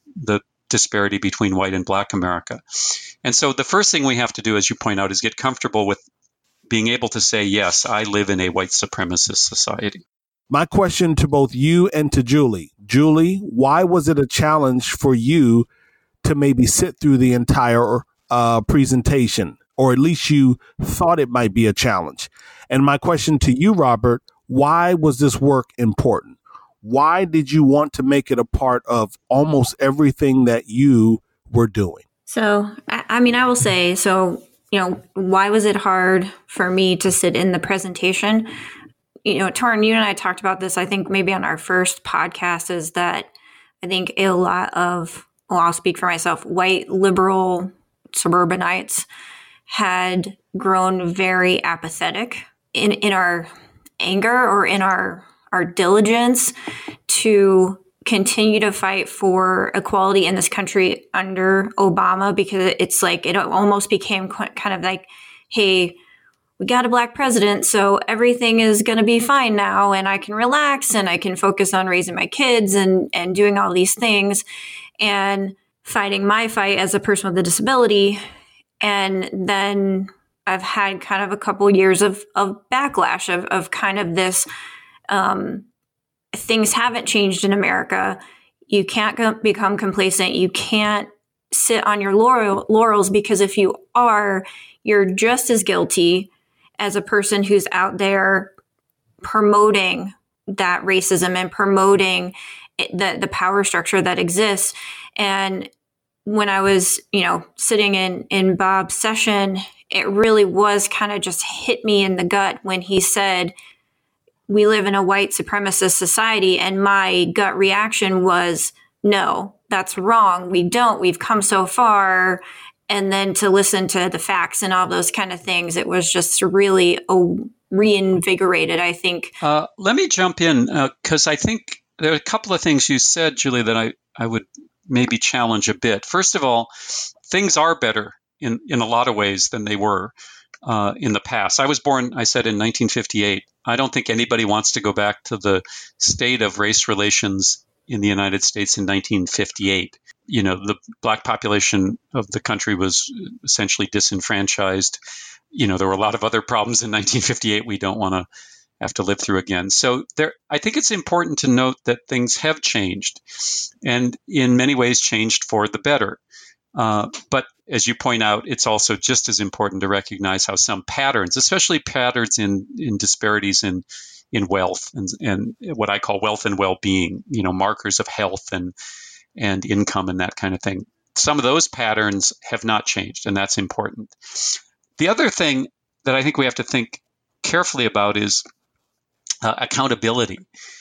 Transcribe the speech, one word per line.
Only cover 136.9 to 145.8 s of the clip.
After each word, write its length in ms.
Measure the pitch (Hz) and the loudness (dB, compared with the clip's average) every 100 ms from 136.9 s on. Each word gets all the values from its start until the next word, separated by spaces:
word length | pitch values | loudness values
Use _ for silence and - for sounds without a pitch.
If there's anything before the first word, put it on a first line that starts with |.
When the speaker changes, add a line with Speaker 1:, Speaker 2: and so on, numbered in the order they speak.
| - - - - | -10 -10 -14 -6
Speaker 1:
things 300 | 180 202 151 | -2 0 2
are 200 | 165 160 | 2 0
better 380 | 117 107 104 - _ _ | -2 -2 -6 -12 _ _
in, 220 | 131 117 240 | -6 -6 -4
in 120 | 131 | -2
a 60 | 113 | 0
lot 220 | 120 123 | 0 0
of 80 | 107 | 0
ways 320 | 101 98 - | 0 0 -4
than 160 | 117 | -4
they 100 | 107 | -6
were, 380 | 104 104 98 95 - - - _ - | -2 -2 -2 -4 -12 -20 -20 _ -14
uh, 320 | - 110 101 - | -6 -2 -2 -2
in 160 | 131 | -2
the 60 | 101 | -2
past. 400 | - 117 95 - | -2 -4 -2 0
I 80 | 139 | 0
was 140 | 143 | 0
born, 320 | 143 131 123 | 0 0 -2
I 80 | 123 | -4
said, 240 | 110 127 113 | -2 -2 -2
in 100 | 104 | -2
nineteen 320 | 113 - 117 | -2 -2 -2
fifty-eight. 540 | - - 107 101 95 - _ | -2 -4 -2 0 -2 -6 _
I 100 | - | -4
don't 180 | 123 131 | -2 -2
think 180 | 135 - | -4 -2
anybody 340 | 113 117 117 | -2 0 0
wants 280 | 107 107 - | 0 0 0
to 80 | 113 | -2
go 120 | 104 | -2
back 320 | 101 104 - | -2 -2 -4
to 140 | - 107 | -8 -6
the 240 | 101 95 - - | 0 -2 -2 -16